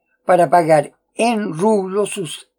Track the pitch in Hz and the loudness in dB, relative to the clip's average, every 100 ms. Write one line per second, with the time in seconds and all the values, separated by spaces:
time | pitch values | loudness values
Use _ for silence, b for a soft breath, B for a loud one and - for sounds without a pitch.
0 | _ _ - 180 160 175 160 156 - _ | _ _ 0 2 4 2 4 2 0 _
1 | _ - 233 214 208 156 214 208 190 202 | _ -4 -2 -2 -6 -2 0 0 -2 -4
2 | 196 208 156 - - | -4 -6 -10 -14 -20